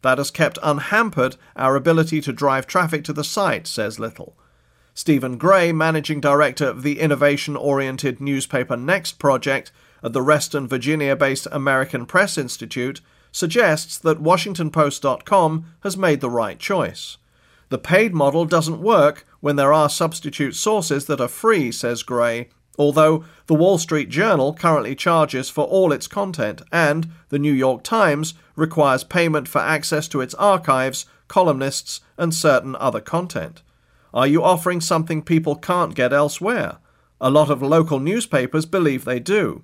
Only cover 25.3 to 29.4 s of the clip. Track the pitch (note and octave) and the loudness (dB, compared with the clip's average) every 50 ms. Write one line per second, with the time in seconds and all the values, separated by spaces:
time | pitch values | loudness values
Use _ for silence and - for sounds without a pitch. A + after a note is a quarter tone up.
25.3 | - B2+ C3 - - - D3 - - F#3+ F#3+ E3+ C#3+ B2+ - - - G3+ G3+ F#3+ | 0 -6 -6 -6 -4 -4 -2 2 2 2 4 4 2 0 -4 -8 -6 -6 -6 -6
26.3 | E3+ D#3+ A#2+ G#2+ G#2 - - _ - E3+ E3 D3 D3 D#3+ E3 E3 - - _ _ | -4 -4 -4 -4 -6 -8 -14 _ 0 2 2 2 2 0 -4 -6 -8 -18 _ _
27.3 | - C#3+ C#3+ D3+ C#3+ C3 C3 C3 B2+ A2 _ - A3 A3+ G#3 E3+ D3 D3 D#3 D#3+ | -4 -2 0 2 2 2 2 2 0 0 _ -4 0 2 4 4 2 0 -2 -8
28.3 | - _ _ _ _ - D#3 D#3+ D#3+ D#3+ D3+ C#3 C3 C3 - _ - F3+ E3+ E3 | -10 _ _ _ _ -4 -4 -2 2 2 4 4 4 2 -2 _ 0 0 2 2
29.3 | D#3 D3+ | 0 -2